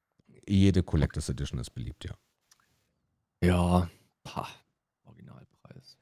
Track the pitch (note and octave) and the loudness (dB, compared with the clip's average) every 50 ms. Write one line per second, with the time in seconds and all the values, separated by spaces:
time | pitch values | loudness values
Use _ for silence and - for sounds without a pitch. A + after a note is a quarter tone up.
0 | _ _ _ _ _ _ - - _ - G2+ F#2+ G2 G2 F2 F#2 E2+ - - D#2 | _ _ _ _ _ _ -20 -16 _ 0 2 4 4 4 4 2 0 0 0 0
1 | C#2 - - D#2+ - - C2+ C#2 C#2 - - B1+ A#1+ - - B1+ A1+ A#1+ - - | 0 0 -2 -6 -6 -6 -6 -6 -6 -6 -8 -8 -10 -10 -12 -10 -10 -10 -12 -12
2 | - - - - _ _ _ _ _ _ _ _ _ _ _ _ _ _ _ _ | -14 -16 -16 -18 _ _ _ _ _ _ _ _ _ _ _ _ _ _ _ _
3 | _ _ _ _ _ _ _ _ F2+ F2+ F2+ F2 F2 F2 F2+ F2+ F2+ E2+ - _ | _ _ _ _ _ _ _ _ 2 2 4 4 4 4 2 2 2 0 -6 _
4 | _ _ _ _ - - - - - - - - _ _ _ _ _ _ _ _ | _ _ _ _ -20 -14 -12 -12 -12 -12 -16 -20 _ _ _ _ _ _ _ _
5 | _ - - - - - C2 B1 - _ _ _ - - - - - - - _ | _ -20 -20 -20 -20 -20 -20 -20 -20 _ _ _ -20 -20 -20 -20 -20 -20 -20 _